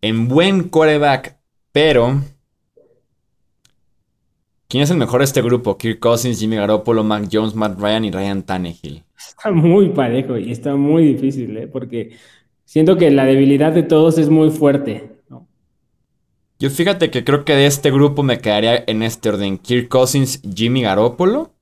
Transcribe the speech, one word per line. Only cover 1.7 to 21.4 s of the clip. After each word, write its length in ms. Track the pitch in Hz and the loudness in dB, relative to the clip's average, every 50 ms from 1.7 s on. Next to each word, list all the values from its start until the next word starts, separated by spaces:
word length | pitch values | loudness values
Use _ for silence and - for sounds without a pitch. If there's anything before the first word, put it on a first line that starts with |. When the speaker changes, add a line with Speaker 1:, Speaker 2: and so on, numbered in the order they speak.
Speaker 1:
pero 500 | _ 143 151 160 147 123 117 120 135 139 139 - - _ _ _ _ _ _ _ _ _ _ _ _ _ _ _ _ _ _ _ _ _ _ _ _ _ _ _ _ _ _ _ _ _ _ _ _ _ _ _ _ _ _ _ _ _ _ _ | _ 0 2 4 4 2 2 2 0 -2 -4 -6 -12 _ _ _ _ _ _ _ _ _ _ _ _ _ _ _ _ _ _ _ _ _ _ _ _ _ _ _ _ _ _ _ _ _ _ _ _ _ _ _ _ _ _ _ _ _ _ _
¿quién 160 | - 127 143 | -2 -2 0
es 60 | 147 | 0
el 80 | 175 170 | 0 0
mejor 220 | 127 107 - 123 | -2 -2 0 0
de 60 | 139 | 0
este 160 | 135 135 143 | 0 0 0
grupo? 360 | 117 117 123 120 120 107 98 - | 0 0 0 -2 -2 -4 -6 -4
Kirk 220 | - 113 110 - | -4 -6 -6 -2
Cousins, 400 | - 117 117 117 117 127 117 95 | 0 0 0 0 0 -4 -4 -4
Jimmy 160 | 107 110 113 | -4 -4 -2
Garoppolo, 480 | 110 101 101 107 107 107 - 117 110 107 | -2 0 0 0 0 0 0 0 0 0
Mac 260 | 107 107 104 104 95 | 0 -2 -4 -4 -4
Jones, 240 | 95 107 110 110 104 | -2 -2 -2 -2 -4
Matt 240 | 110 107 104 98 90 | -4 -4 -4 -4 -4
Ryan 260 | 101 104 107 110 110 | -4 -2 -2 -2 -4
y 60 | 107 | -4
Ryan 320 | 87 95 98 101 98 98 90 | -6 -6 -6 -6 -6 -8 -6
Tannehill. 600 | - 92 92 92 87 85 - _ 78 71 80 _ _ _ _ | -6 -8 -6 -6 -8 -10 -14 _ -16 -16 -16 _ _ _ _
Speaker 2:
Está 340 | - - - _ - 220 | -20 -20 -20 _ -6 -2
muy 380 | 196 165 156 170 170 202 202 175 | 0 2 2 4 4 4 4 2
parejo 480 | 139 151 135 120 117 131 135 131 127 113 | 2 -2 -2 -2 -2 -4 -4 -4 -6 -6
y 140 | 95 113 | -6 -8
está 240 | 123 117 - 143 139 | -10 -8 -6 -6 -2
muy 300 | 139 143 147 151 165 165 | -2 0 2 2 4 4
difícil, 500 | 151 131 127 135 135 139 131 123 113 104 110 | 2 2 0 -2 -4 -4 -4 -8 -10 -10 -12
¿eh? 100 | 127 - | -12 -12
Porque 500 | - 135 - - 120 117 107 - - - _ _ _ _ _ _ _ _ _ | -12 -12 -12 -10 -10 -10 -10 -10 -16 -20 _ _ _ _ _ _ _ _ _
siento 320 | _ - 156 156 165 190 170 | _ 0 0 4 4 4 4
que 140 | 175 156 | 4 4
la 140 | 143 139 135 | 4 4 4
debilidad 460 | 131 135 135 139 135 143 139 151 160 | 4 4 4 4 4 4 4 2 2
de 120 | 160 175 160 | 2 0 0
todos 340 | - 165 156 160 165 156 165 | 2 2 4 4 4 4 2
es 120 | 156 147 | 2 2
muy 200 | 156 160 156 156 | 4 4 4 2
fuerte, 600 | 156 - 151 143 135 - - 117 107 110 104 - - _ _ _ | 2 2 2 2 2 2 -2 -6 -10 -10 -12 -18 -20 _ _ _
¿no? 180 | - 127 170 _ _ _ _ _ _ _ _ _ _ _ _ _ _ _ _ _ _ _ _ _ _ _ | -20 -20 _ _ _ _ _ _ _ _ _ _ _ _ _ _ _ _ _ _ _ _ _ _ _ _
Speaker 1:
Yo 120 | 135 139 | -6 -6
fíjate 420 | 139 - 175 185 202 185 170 151 | -2 -2 -2 -2 0 0 -2 -2
que 120 | - 127 123 | -2 -4 -2
creo 220 | - 139 147 143 | 0 -2 -2 0
que 80 | - 151 | 0 2
de 140 | 139 139 143 | 4 4 2
este 240 | 139 139 - 147 | 2 0 0 0
grupo 320 | 135 139 143 143 143 143 143 | 2 4 2 2 2 0 -2
me 160 | 135 120 117 | -2 -2 -2
quedaría 440 | - 113 104 104 107 113 117 123 - - | 0 0 0 2 2 2 0 0 0 -2
en 160 | 110 110 110 | -4 -4 -4
este 260 | 113 113 - - 113 | -4 -6 -4 -4 -2
orden. 280 | 104 98 101 98 98 92 | -2 -2 -2 -4 -6 -8
Kirk 300 | _ - 123 123 120 123 | _ -2 -2 -2 -2 0
Cousins, 540 | - 127 127 127 131 143 135 131 131 - _ 101 95 | 2 2 2 2 2 0 -2 -2 -4 -10 _ -12 -6
Jimmy 260 | 90 110 117 123 135 | -4 -2 -2 0 0
Garoppolo 720 | 123 104 98 98 110 139 - - 180 180 220 285 | 0 0 0 2 0 0 0 0 0 0 0 -2